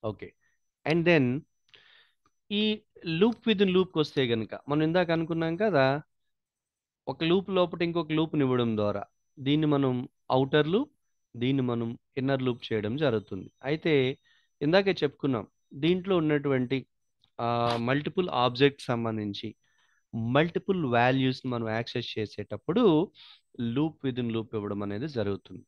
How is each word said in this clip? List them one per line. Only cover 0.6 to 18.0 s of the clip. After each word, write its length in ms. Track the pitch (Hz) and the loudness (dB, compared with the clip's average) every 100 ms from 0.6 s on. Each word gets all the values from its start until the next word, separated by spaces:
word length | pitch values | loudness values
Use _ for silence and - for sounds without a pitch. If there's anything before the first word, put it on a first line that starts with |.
| _ _ - | _ _ -2
And 180 | 170 | 0
then 200 | 165 165 127 131 - _ _ - _ _ _ _ _ _ _ | 4 4 4 0 -6 _ _ -20 _ _ _ _ _ _ _
ఈ 100 | 208 214 214 _ - - | -2 0 -2 _ -12 -4
loop 260 | 160 220 226 | 2 2 2
within 260 | - 208 202 | 0 4 4
లూప్కి 300 | 180 185 160 | 4 2 0
వస్తే 240 | 147 - 127 | 0 2 2
గనుక, 280 | 117 104 101 - | 0 -2 -10 -4
మనం 160 | 147 | 0
ఇందాక 260 | 156 170 170 | 2 2 2
అనుకున్నాం 420 | 165 165 165 165 170 | 0 0 -2 -2 0
కదా, 280 | 214 160 135 139 - _ _ _ _ _ _ _ _ _ - | 2 4 4 2 -6 _ _ _ _ _ _ _ _ _ -10
ఒక 160 | 135 | -4
లూప్ 260 | 165 180 185 | 2 2 0
లోపల 300 | 185 175 175 | 0 0 0
ఇంకొక 280 | 170 170 156 | -2 -2 -2
లూప్ని 320 | 156 160 160 | -2 0 2
ఇవ్వడం 260 | 135 127 120 110 | 2 2 2 0
ద్వారా 280 | 104 101 104 _ _ - | -2 -2 -8 _ _ -8
దీన్ని 300 | 131 147 156 | -2 0 2
మనం 260 | 143 135 123 127 _ _ | 2 2 -2 -6 _ _
outer 380 | 127 135 151 147 | 0 2 2 2
loop, 220 | 196 302 _ _ _ _ 117 | 0 -2 _ _ _ _ -4
దీన్ని 280 | 123 139 | 0 0
మనం 240 | 123 117 117 123 _ - | 0 -2 -4 -8 _ -6
inner 280 | 131 135 | -2 0
loop 180 | 127 123 | 0 -4
చేయడం 300 | - 110 104 131 | -4 -4 -2 -2
జరుగుతుంది. 500 | 151 113 98 98 90 _ | 0 0 -4 -12 -12 _
అయితే 300 | 131 160 170 147 127 139 _ _ _ _ | -6 -4 2 2 2 -2 _ _ _ _
ఇందాకే 320 | 147 180 196 | 2 2 2
చెప్పుకున్నాం, 520 | 185 147 - 143 123 - _ _ | 0 -2 -2 -2 -2 -4 _ _
దీంట్లో 420 | 139 156 185 185 180 | -4 0 0 2 0
ఉన్నటువంటి, 600 | 156 147 143 131 123 131 123 _ _ _ _ _ | 2 0 0 0 0 -4 -6 _ _ _ _ _
ఆ, 80 | 117 120 117 117 | -2 0 0 0
multiple 460 | 117 135 | 0 -2